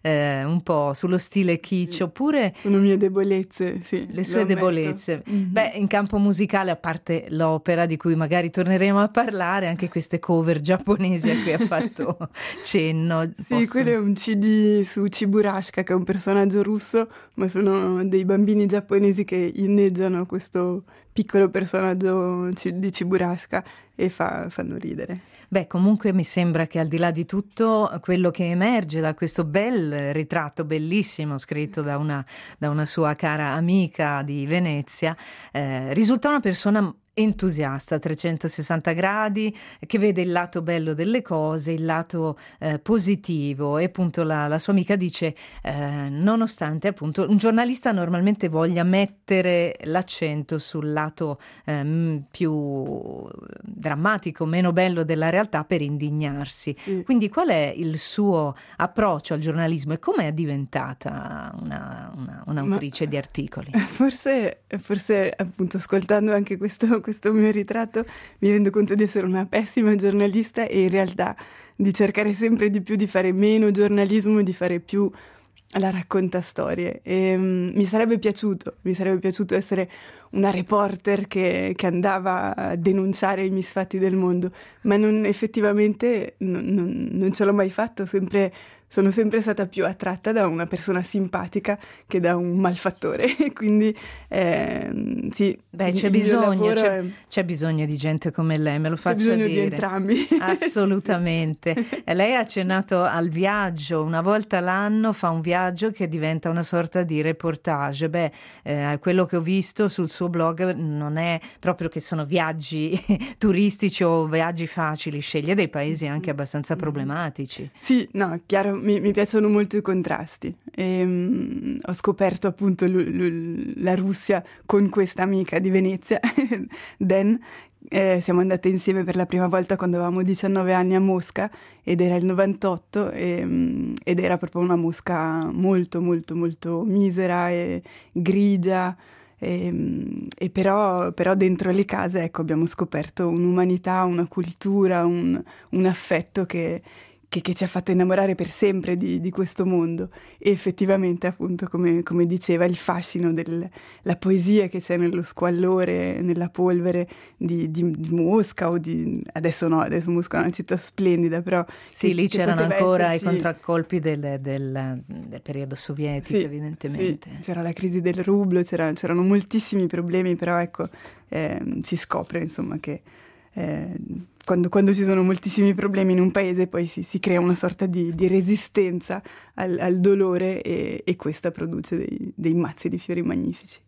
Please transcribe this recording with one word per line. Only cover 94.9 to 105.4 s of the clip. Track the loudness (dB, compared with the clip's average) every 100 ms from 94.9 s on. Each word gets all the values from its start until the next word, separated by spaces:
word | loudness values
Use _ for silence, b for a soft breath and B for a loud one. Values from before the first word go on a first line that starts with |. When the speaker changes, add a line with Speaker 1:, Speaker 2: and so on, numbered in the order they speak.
| -4 -4 -4 -6
Speaker 2:
sì, | 0 0 0 _
Speaker 1:
Beh, | -4 0
Speaker 2:
il, |
Speaker 1:
c'è | 2 4
Speaker 2:
il |
mio | 4
Speaker 1:
bisogno, | 4 4 4
Speaker 2:
lavoro | 4 2
Speaker 1:
c'è, | 4 2 0
Speaker 2:
è | -4 B _
Speaker 1:
c'è | -4
bisogno | -2 -2 0 0
di | -2 -2
gente | 0 0 -2
come | -2 0 2
lei, | 0 0
me | -2
lo |
Speaker 2:
C'è | -2
Speaker 1:
faccia | 0
Speaker 2:
bisogno | 2 2 2 2
di |
Speaker 1:
dire. | 2
Speaker 2:
entrambi. | 0 -2 -4 -2 0 0 4
<laughs> | 2
Speaker 1:
Assolutamente. | 2 0 0 2 2 0 0 0 0 0 0 -2 -2
Speaker 2:
Sì, | -2 -2
sì. | -6
Speaker 1:
E | -2
lei | 0 2
ha | 2
accennato | -2 -2 0 0 0 0
al | 2 0 -2
viaggio, | 0 0 0 -2 -4 -4 -2
una | 0 0
volta | 2 0 0 -2
l'anno | 0 0 2 2 2
fa | 0 0
un | 0